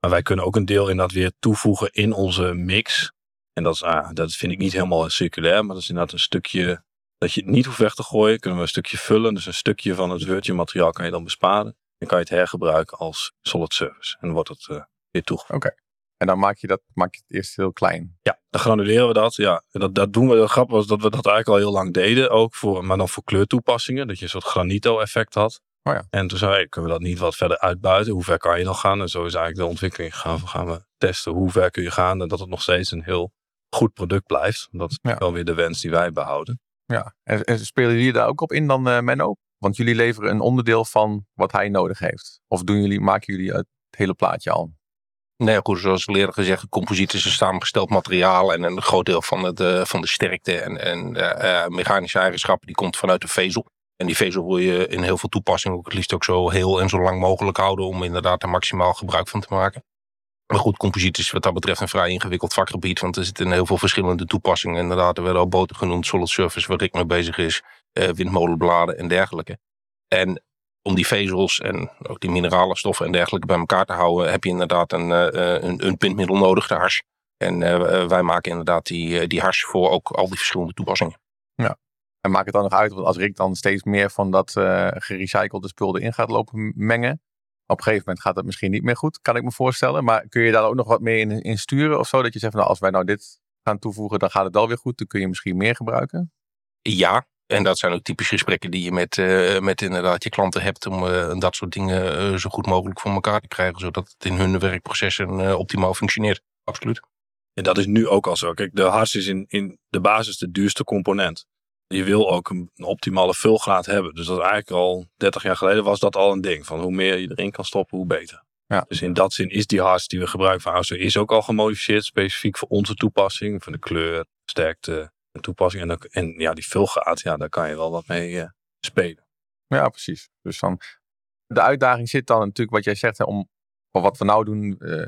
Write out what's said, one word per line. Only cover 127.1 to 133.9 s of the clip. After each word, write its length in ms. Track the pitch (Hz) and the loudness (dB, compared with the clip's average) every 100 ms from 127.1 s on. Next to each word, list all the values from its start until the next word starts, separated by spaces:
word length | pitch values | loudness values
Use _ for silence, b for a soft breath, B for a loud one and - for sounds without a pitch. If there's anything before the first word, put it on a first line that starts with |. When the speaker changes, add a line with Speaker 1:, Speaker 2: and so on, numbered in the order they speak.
| 82 | -2
Speaker 1:
ja, 160 | - 76 | -4 -4
daar 120 | 78 | -4
kan 200 | - 80 | -4 -4
je 80 | 78 | -4
wel 140 | 82 | -4
wat 160 | 85 82 | -6 -6
mee, 340 | 87 87 87 | -6 -4 -6
eh, 80 | 82 _ _ _ | -8 _ _ _
spelen. 460 | - - 87 80 _ _ _ _ _ | -6 -2 -2 -6 _ _ _ _ _
Speaker 2:
Ja, 220 | 139 139 | 0 0
precies. 400 | - - 135 - _ | -2 -12 -12 -14 _
Dus 160 | - - | -12 -4
dan, 200 | 95 90 B B _ _ _ _ _ | -4 -4 B B _ _ _ _ _
de 140 | 117 | 2
uitdaging 460 | 107 139 131 120 117 | 2 4 2 0 -2
zit 180 | 139 123 | -4 2
dan 120 | 113 | 2
natuurlijk, 320 | 101 - 113 | 2 -4 -2
wat 140 | 110 | -2
jij 100 | 101 | -2
zegt, 240 | 101 117 107 | -2 -2 -2
hè, 60 | |
om, 240 | - 101 95 _ _ _ _ | -4 -4 -8 _ _ _ _